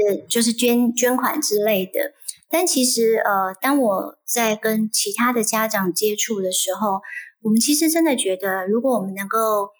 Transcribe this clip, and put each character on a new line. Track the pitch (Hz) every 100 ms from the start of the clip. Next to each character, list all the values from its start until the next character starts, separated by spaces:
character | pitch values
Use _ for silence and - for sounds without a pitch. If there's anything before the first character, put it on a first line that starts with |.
| 208 196 -
就 | 233
是 | 233
捐， | 226 247 240 240
捐 | 240 247 247
款 | 254 240
之 | - 208
类 | 208 202
的。 | 185 - - - - - _
但 | 330 370
其 | 269
实， | 254 240 226 220
呃， | 208 196 190 -
当 | 262 285
我 | 240 190 - -
在 | - 240 226
跟 | 214 220 220 220
其 | - 208
他 | 202 240
的 | 247
家 | 214 220 220
长 | 214 185
接 | 170 214
触 | 208 - 214
的 | 185
时 | 185 -
候， | 185 208 196 - - - _
我 | 220
们 | 220
其 | 277
实 | 302 320
真 | 330
的 | 330
觉 | 262 190 185
得， | 196 190 185
如 | 220
果 | 262 226
我 |
们 | 190
能 | 196 196
够， | 226 220 208 202 -